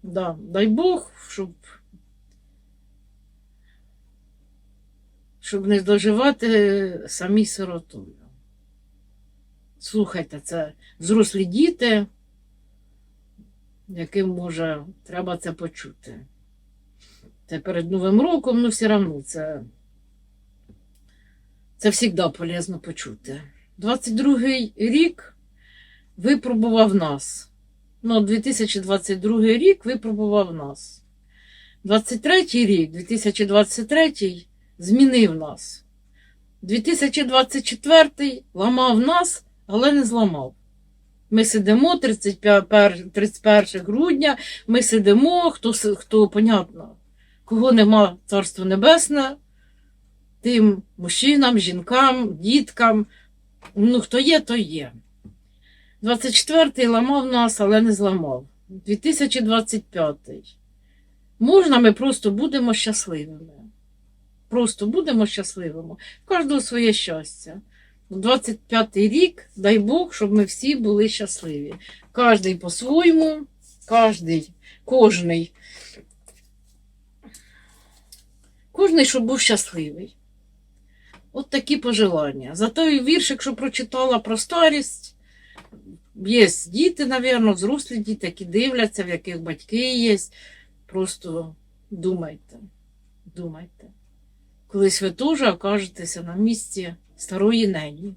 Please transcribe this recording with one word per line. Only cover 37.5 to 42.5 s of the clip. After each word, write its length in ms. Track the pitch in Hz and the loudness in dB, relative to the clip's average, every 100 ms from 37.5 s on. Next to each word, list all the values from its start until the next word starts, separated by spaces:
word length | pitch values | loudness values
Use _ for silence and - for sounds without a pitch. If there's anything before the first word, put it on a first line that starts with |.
| 269 | -2
четвертий 800 | - 233 277 330 294 - 285 247 _ | -8 -8 4 6 6 0 -6 -6 _
ламав 460 | - 208 254 254 220 | -4 0 2 2 4
нас, 440 | 262 349 349 - _ _ - | 2 2 0 -6 _ _ -6
але 260 | 208 277 | 0 2
не 120 | 285 | 2
зламав. 500 | 233 233 202 151 131 _ _ _ _ _ _ _ _ | 0 0 0 -2 -10 _ _ _ _ _ _ _ _
Ми 140 | 214 | 2
сидимо, 520 | 220 214 196 226 311 349 | 2 2 2 4 4 2
тридцять 440 | 254 220 202 185 | -2 -2 -4 0
п'ять, 280 | 208 | 4